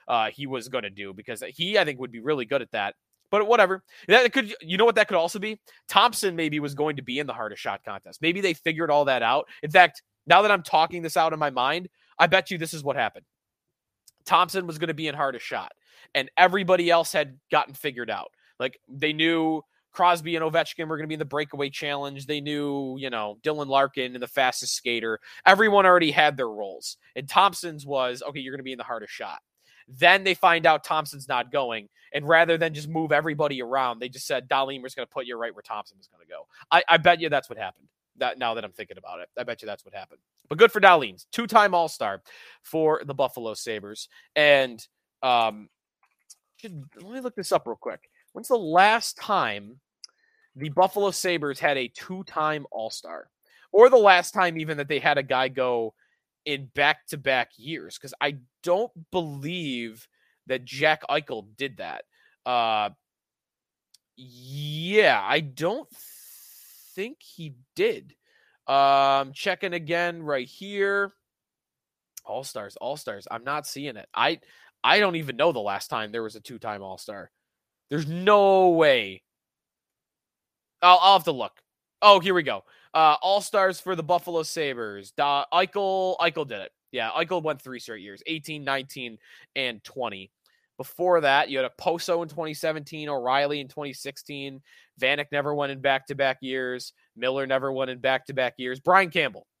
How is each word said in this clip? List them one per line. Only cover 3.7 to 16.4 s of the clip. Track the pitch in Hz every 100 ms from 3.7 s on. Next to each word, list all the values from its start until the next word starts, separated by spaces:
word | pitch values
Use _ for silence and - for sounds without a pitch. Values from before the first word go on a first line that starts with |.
| 190 _ - -
That | 294 247
could, | 269 208 -
you | 160 185
know |
what | 233 220
that | 208
could | 180
also | 170 208
be? | 208 214 _ _ -
Thompson | 196 233 233 196 165
maybe | 160 151
was | 147
going | 139 151 143
to |
be | 123 127
in | 143
the |
hardest | 117 107 101
shot | 120 98 -
contest. | 98 92 -
Maybe | 160 185
they | 196
figured | 165 165 160 165
all | 147 139
that | 127
out. | 113 127 - -
In | 151
fact, | 180 170 - _ _ -
now | 175
that | 208
I'm | 196
talking | 156 160 160 175
this | 165 175
out | 160
in | 156
my | 147
mind, | 127 127 165 180 _ _ -
I | 170
bet | 190 185
you | 180
this | 160
is | 160
what | 139 135
happened. | 110 - _ _ _ _ _ _ _ _ _ _ -
Thompson | 175 180 190 175
was | 156
gonna | 165
be | 151 156
in | 143
hardest | 139 120 -
shot, | 117 92 _ _ _ -
and | 143 135
everybody | -